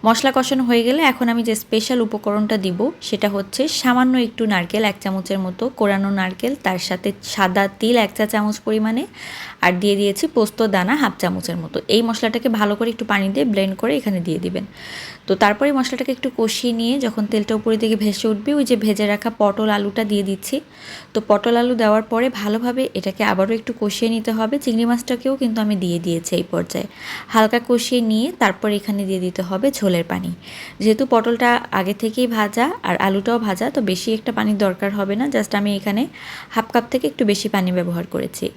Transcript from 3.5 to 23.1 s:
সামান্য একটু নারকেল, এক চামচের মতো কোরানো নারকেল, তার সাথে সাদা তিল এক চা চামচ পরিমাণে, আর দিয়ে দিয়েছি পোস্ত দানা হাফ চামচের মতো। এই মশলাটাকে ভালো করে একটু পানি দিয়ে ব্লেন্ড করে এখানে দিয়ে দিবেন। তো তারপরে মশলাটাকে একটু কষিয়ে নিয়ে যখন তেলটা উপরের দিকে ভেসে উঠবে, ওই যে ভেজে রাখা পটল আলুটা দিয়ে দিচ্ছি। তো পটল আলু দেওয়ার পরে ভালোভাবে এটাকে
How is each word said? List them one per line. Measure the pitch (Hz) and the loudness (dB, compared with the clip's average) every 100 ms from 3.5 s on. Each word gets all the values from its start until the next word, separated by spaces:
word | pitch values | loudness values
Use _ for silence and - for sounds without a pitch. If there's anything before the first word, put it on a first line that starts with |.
| - 302 - | -2 -2 0
সামান্য | 254 247 254 254 226 | 2 4 4 4 0
একটু | - 220 | 0 0
নারকেল, | 190 175 208 214 | 0 0 0 0
এক | 196 | -2
চামচের | 196 190 185 196 | -4 -4 -2 -2
মতো | 185 185 226 226 | -2 -4 -6 0
কোরানো | 208 196 196 196 | 2 2 0 0
নারকেল, | 185 185 240 277 | -2 -2 -4 -2
তার | 196 185 - | -2 -2 -4
সাথে | 185 202 196 - | -4 -4 -6 -10
সাদা | - 185 185 196 - | 0 2 4 0 0
তিল | 220 240 | 2 4
এক | 202 - | 2 0
চা | 214 | 0
চামচ | 220 208 214 - | 2 0 -2 -2
পরিমাণে, | 220 214 233 381 - - - - - | 0 0 -2 -4 -10 -16 -14 -14 0
আর | 175 180 | 2 2
দিয়ে | 208 202 | 2 4
দিয়েছি | 202 196 320 247 | 2 0 0 2
পোস্ত | 214 - 220 | 0 0 2
দানা | 196 180 294 | 2 2 2
হাফ | 233 - | 0 0
চামচের | 180 185 170 170 | -2 -2 -6 -8
মতো। | 160 - - | -6 -8 0
এই | 214 226 | 2 2
মশলাটাকে | 220 226 233 247 226 | 0 -2 0 -2 0
ভালো | 208 202 | 0 0
করে | 233 | -2
একটু | 226 220 | -4 -2
পানি | 202 196 | 0 0
দিয়ে | 214 269 | 0 0
ব্লেন্ড | 196 190 190 | 2 0 -2
করে | 233 285 | -2 0
এখানে | 214 185 175 | 0 -2 -2
দিয়ে | 160 | -2
দিবেন। | 180 185 202 - - - - - - | -4 -6 -8 -14 -16 -14 -14 -16 -2
তো | 190 | 2
তারপরে | 208 208 277 277 | 4 4 2 2
মশলাটাকে | 254 254 269 254 | 0 -2 -4 -2
একটু | 269 - | -4 0
কষিয়ে | 226 - 247 233 | -2 0 -2 0
নিয়ে | 233 277 | 0 0
যখন | 247 220 208 | 0 -2 0
তেলটা | 214 202 220 | 0 0 -2
উপরের | 220 220 | 0 0
দিকে | 226 220 | 2 2
ভেসে | 208 196 226 | 0 0 -2
উঠবে, | 208 214 294 | 0 0 0
ওই | 262 | 2
যে | 240 | 2
ভেজে | 214 202 208 | 2 2 2
রাখা | 208 233 226 | 0 -2 2
পটল | 208 202 214 208 | 2 2 0 0
আলুটা | 202 208 214 | 0 -2 0
দিয়ে | 208 196 | 0 0
দিচ্ছি। | 196 - 269 - - - - - | -4 -4 -6 -6 -20 -18 -18 -6
তো | 220 220 | -6 2
পটল | 202 233 233 | 2 4 2
আলু | 247 240 | 2 2
দেওয়ার | 214 214 220 | 4 2 2
পরে | 226 240 202 | 0 0 -2
ভালোভাবে | 208 220 240 247 262 - | -2 -2 -2 -2 -2 -2
এটাকে | 190 | -6